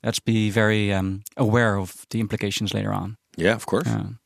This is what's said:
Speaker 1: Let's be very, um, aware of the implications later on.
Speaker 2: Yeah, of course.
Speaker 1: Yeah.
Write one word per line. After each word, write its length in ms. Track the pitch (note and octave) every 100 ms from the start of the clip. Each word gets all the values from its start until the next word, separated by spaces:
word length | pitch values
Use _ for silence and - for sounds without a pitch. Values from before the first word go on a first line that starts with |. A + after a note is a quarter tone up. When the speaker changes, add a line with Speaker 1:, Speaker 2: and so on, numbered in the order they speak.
Speaker 1:
Let's 160 | A#2 -
be 300 | - A2+ G#2+
very, 420 | G2+ G#2+ G#2+ G2+
um, 280 | G2 F#2+ G2 -
aware 400 | - A2+ A#2+ A2+ G2+
of 280 | F#2 - -
the 100 | A2+
implications 540 | A2 G#2+ G2+ - G#2
later 200 | G2+ G2+
on. 220 | G2+ F#2+ A2 _ -
Speaker 2:
Yeah, 180 | F2+
of 100 | A2
course. 220 | - - A#2+
Speaker 1:
Yeah. 160 | A2 G2+ A2+